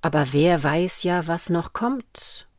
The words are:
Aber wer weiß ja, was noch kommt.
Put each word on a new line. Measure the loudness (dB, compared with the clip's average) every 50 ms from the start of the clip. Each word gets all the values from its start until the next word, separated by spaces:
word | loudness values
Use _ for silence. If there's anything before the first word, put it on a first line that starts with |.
Aber | -2 2 2 2 0 2
wer | 2 4 4 4 4 4 2
weiß | 0 2 2 0 0 -2 -2 0
ja, | 0 0 0 0
was | -2 -2 -2 0 0
noch | 0 0 -2 -4 _
kommt. | -4 -2 -2 -2 -4 -8 _ _ -10 -8 -8 -8 -10 -14 _ _